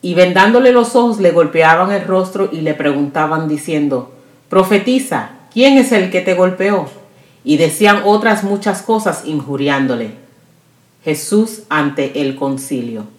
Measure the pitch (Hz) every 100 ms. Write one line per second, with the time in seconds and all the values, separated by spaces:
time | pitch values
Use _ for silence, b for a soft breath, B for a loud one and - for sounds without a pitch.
0 | 180 170 180 185 202 233 254 247 226 254
1 | 240 208 180 170 151 165 160 165 185 202
2 | - 185 185 202 190 160 156 151 147 143
3 | 143 151 156 160 160 151 160 156 147 131
4 | 120 b b b _ 190 185 202 247 254
5 | - - - - _ 220 269 269 240 220
6 | 185 185 185 180 185 185 190 202 143 -
7 | - b b b 127 147 156 - 208 202
8 | 202 214 220 208 196 202 208 185 - 220
9 | 208 156 - 151 135 139 139 139 131 120
10 | 110 - - _ _ _ _ _ _ _
11 | - 151 - 208 220 - - 151 143 139
12 | 135 147 139 135 139 135 - 131 117 113
13 | 107